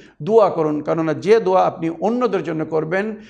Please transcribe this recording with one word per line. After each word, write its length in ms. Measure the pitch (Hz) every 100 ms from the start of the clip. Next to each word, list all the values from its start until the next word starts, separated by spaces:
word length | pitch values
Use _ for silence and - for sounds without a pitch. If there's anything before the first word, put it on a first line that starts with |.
| - -
দোয়া 280 | 151 226 190
করুন, 300 | 165 156 151
কেননা 340 | 151 165 160
যে 260 | 143 151 226
দোয়া 220 | 185 185
আপনি 280 | 175 175 165 165
অন্যদের 440 | 185 247 240 190
জন্য 200 | 160 160
করবেন, 520 | 156 160 156 185 214 214 -